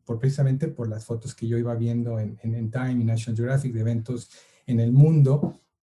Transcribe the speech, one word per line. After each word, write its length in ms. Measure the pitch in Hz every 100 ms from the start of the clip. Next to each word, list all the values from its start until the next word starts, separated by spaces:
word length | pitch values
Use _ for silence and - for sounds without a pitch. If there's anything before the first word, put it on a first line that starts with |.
| -
por, 140 | 113
precisamente 480 | 135 139 135 135 156
por 200 | 139 117
las 180 | 107 -
fotos 280 | 117 135
que 140 | - 117
yo 100 | 117
iba 160 | 117
viendo 460 | 117 117 117 117 110
en, 180 | 107 110
en, 100 | 113
en 160 | 117 110
Time 320 | 127 127 123
y 20 |
National 320 | 113 113 - 110
Geographic 380 | 120 135 135
de 60 | 113
eventos 500 | 113 117 110 123 - - - _ -
en 120 | 117
el 120 | 117
mundo, 680 | 131 156 160 135 143 180 - _ _